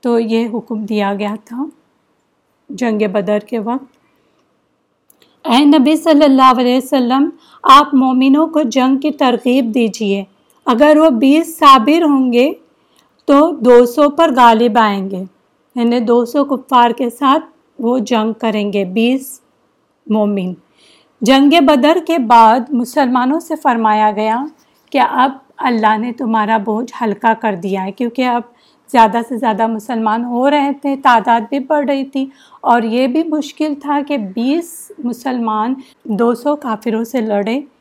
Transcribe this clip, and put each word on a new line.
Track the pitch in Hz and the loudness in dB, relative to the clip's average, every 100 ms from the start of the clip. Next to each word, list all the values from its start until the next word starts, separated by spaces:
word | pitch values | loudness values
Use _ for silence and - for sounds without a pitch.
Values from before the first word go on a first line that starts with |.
تو | 247 233 | -2 -2
یہ | 226 226 226 | 0 -2 -2
حکم | 220 - 220 208 | -6 -8 -10 -6
دیا | 208 202 | -4 -4
گیا | 202 208 208 _ | -4 -8 -10 _
تھا | 240 311 _ _ _ _ _ _ _ _ _ _ | -10 -10 _ _ _ _ _ _ _ _ _ _
جنگ | 190 240 214 208 | -8 -4 -2 -2
بدر | 202 190 208 208 | -2 -2 -4 -4
کے | 233 | -8
وقت۔ | 214 254 269 _ _ _ _ _ _ _ _ _ _ _ _ _ _ _ - | -6 -8 -10 _ _ _ _ _ _ _ _ _ _ _ _ _ _ _ 0
اے | 233 294 | 2 4
نبی | 302 262 311 | 4 4 2
صلی | 330 294 | 2 4
اللہ | 302 269 262 254 | 4 6 4 4
علیہ | 247 254 | 2 0
وسلم، | 262 277 240 269 302 - _ _ - | 0 -2 0 0 0 -4 _ _ 4
آپ | 269 285 | 4 4
مومنوں | 277 262 254 269 277 320 | 2 2 2 2 2 2
کو | 311 277 | 0 -2
جنگ | 262 254 269 | 0 0 0
کی | 302 | -2
ترغیب | 294 262 240 254 254 233 | 0 0 0 0 0 0
دیجیے، | 220 226 - 208 196 190 _ _ _ - | 0 -2 -2 -4 -4 -6 _ _ _ -2
اگر | 240 294 302 | 2 4 6
وہ | 320 240 | 4 4
بیس | 269 302 330 - | 2 2 0 2
صابر | 285 269 220 320 | 4 6 4 0
ہوں | 320 277 254 | 2 0 0
گے | 240 269 - _ _ _ _ _ _ - | 2 0 -2 _ _ _ _ _ _ 0
تو | 277 320 311 | 2 2 0
دو | 233 240 240 | 4 6 6
سو | 240 294 | 2 0
پر | 285 330 254 | 2 0 4
غالب | 240 220 240 220 | 4 4 2 2
آئیں | 220 196 190 | 0 -2 -6
گے، | 190 185 _ _ _ _ 247 | -8 -12 _ _ _ _ -2
یعنی | 233 240 | 0 0
دو | 226 240 233 | 0 0 0
سو | 285 277 | -2 -2
کفار | 262 - 254 240 | -4 0 2 2
کے | 226 247 | 0 -6
ساتھ | 233 277 302 320 _ _ - | -2 0 0 -2 _ _ -6
وہ | 233 254 | -2 -2
جنگ | 208 233 220 | -2 -2 -2
کریں | 220 226 214 208 | -4 -4 -4 -4
گے، | 202 185 | -4 -4
بیس | 190 233 262 262 - _ _ _ _ _ _ - | -2 -2 -2 -6 -20 _ _ _ _ _ _ -6
مومن۔ | 214 208 202 180 175 _ _ _ _ _ _ | -2 -2 -4 -8 -12 _ _ _ _ _ _
جنگ | 220 269 285 339 277 | 0 4 4 4 4
بدر | 294 240 370 320 | 2 2 0 -2
کے | 330 226 | -4 2
بعد | 233 226 240 254 | 6 6 4 -2
مسلمانوں | 262 240 302 262 254 254 311 | -6 -4 -2 0 0 -2 -4
سے | 330 311 | -6 -4
فرمایا | 302 233 220 214 214 | -2 0 0 2 0
گیا | 208 220 226 294 _ _ _ _ | 0 -4 -4 -6 _ _ _ _
کہ | 277 | -2
اب | 240 262 269 277 _ - | -2 0 -2 -2 _ -8
اللہ | 254 233 214 214 | -4 0 0 0
نے | 240 | -4
تمہارا | 233 247 226 208 226 | -6 -4 -2 -2 -2
بوجھ | 202 214 247 - | -2 -6 -6 -8
ہلکا | 220 202 233 | -6 -2 -2
کر | 226 226 190 | -2 -4 -6
دیا | 190 190 | -6 -6
ہے، | 190 | -8
کیونکہ | 196 240 233 254 | -8 -8 -4 -4
اب | 240 240 _ _ _ _ | -4 -6 _ _ _ _
زیادہ | 254 226 233 226 | 2 4 2 -6
سے | 240 | -6
زیادہ | 233 214 226 | -4 -2 -4
مسلمان | 220 - 233 220 220 240 | -4 -8 -6 -2 -4 -4
ہو | 240 269 | -2 0
رہے | 294 277 277 | 0 -2 -4
تھے، | 285 277 | -6 -2
تعداد | 269 233 233 233 220 | 2 2 2 -2 -2
بھی | 285 | -8
بڑھ | 269 302 285 | -2 -2 0
رہی | 277 269 | -4 -4
تھی، | 269 269 _ _ - | -6 -8 _ _ -8
اور | - 240 | 0 0
یہ | 226 233 262 | 0 -2 0
بھی | 269 | -2
مشکل | 330 302 285 - 311 285 | -2 -4 -6 -6 -6 -6
تھا | 285 294 285 | -4 -4 -4
کہ | 285 202 190 | -6 -6 -6
بیس | 247 311 339 - - - | -2 -4 -6 -16 -20 -10
مسلمان | 240 240 269 254 226 214 226 262 - _ - | -10 -8 -8 -6 -4 -4 -4 -6 -10 _ -8
دو | 202 233 233 | -2 -2 -2
سو | 285 294 | -4 -4
کافروں | 285 214 240 220 | -6 -8 -6 -6
سے | 226 254 | -4 -6
لڑے | 220 202 202 254 285 _ | -4 -4 -4 -6 -8 _